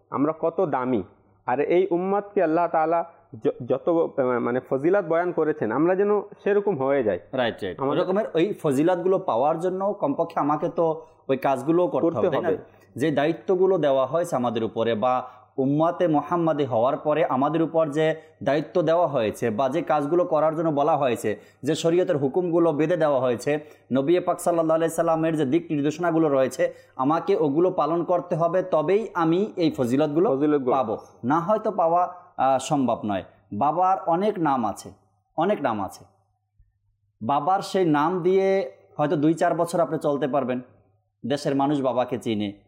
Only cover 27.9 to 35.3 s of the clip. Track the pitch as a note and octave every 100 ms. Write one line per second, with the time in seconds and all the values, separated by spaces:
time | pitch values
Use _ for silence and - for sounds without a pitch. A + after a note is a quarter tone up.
27.9 | E3+ E3+ F3 F3 D#3+ E3+ F#3 F#3 D#3+ D3+
28.9 | G3 A3+ E3+ E3 F3 G#3+ - D#3+ - A#2+
29.9 | C3 D3+ D3 G#3+ C3+ D3+ D3 B2 C3 A2+
30.9 | G#2+ - - A#2+ D#3+ E3+ G#3+ G#3+ F#3 E3
31.9 | E3+ F3 - - - C3 C3+ - D3 B2
32.9 | A2+ G#2+ F#2+ - _ - G#2 C#3 D#3+ F#3
33.9 | F#3+ - E3+ G#3+ G3+ D#3 C3+ G#2+ G2 G2+
34.9 | - _ _ _